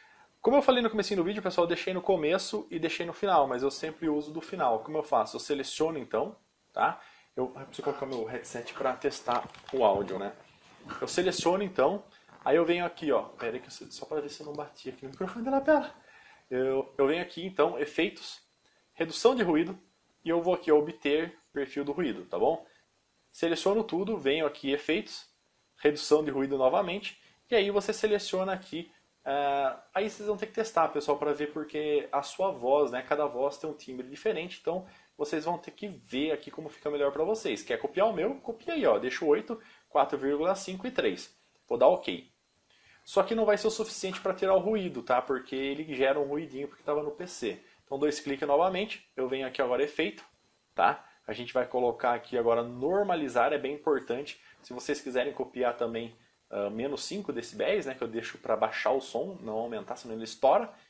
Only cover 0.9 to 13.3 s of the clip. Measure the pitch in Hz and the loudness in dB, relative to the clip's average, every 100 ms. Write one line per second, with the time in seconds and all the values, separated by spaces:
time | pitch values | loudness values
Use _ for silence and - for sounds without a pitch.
0.9 | 220 196 196 170 208 190 175 170 170 - | 0 0 0 0 -2 -2 2 2 0 -4
1.9 | 185 190 185 151 185 - 214 - 170 160 | -2 2 2 2 0 -2 -6 -6 -4 -4
2.9 | - 170 - 202 170 131 123 139 - 160 | -2 -6 -4 2 4 4 2 -2 -2 -8
3.9 | 156 160 147 147 160 - 185 131 110 156 | -4 -2 -2 -2 -8 -8 -2 0 0 -2
4.9 | 156 147 123 107 117 - 139 131 - 156 | -6 0 0 0 -4 -4 -4 -4 -2 -2
5.9 | 156 113 110 175 - _ _ _ - 131 | -2 -4 -2 -2 -6 _ _ _ 0 0
6.9 | 170 - - _ - 127 135 135 - 143 | 0 -10 -20 _ -6 -6 -6 -16 -8 -6
7.9 | 143 135 127 110 123 - 120 117 - 131 | -4 -4 -6 -6 -8 -8 -10 -10 -4 -4
8.9 | 127 143 - - 120 - - - 131 110 | -2 -4 -4 -2 -2 -2 -12 -6 2 4
9.9 | 98 98 95 101 - - _ - - - | 4 0 -6 -8 -10 -20 _ -20 -20 -14
10.9 | - 127 - 185 170 165 190 196 190 139 | -8 -4 0 0 2 2 2 0 2 2
11.9 | 202 - - _ - 131 156 165 175 170 | 2 -6 -20 _ -6 4 6 6 2 0
12.9 | - 156 117 87 | -2 2 2 0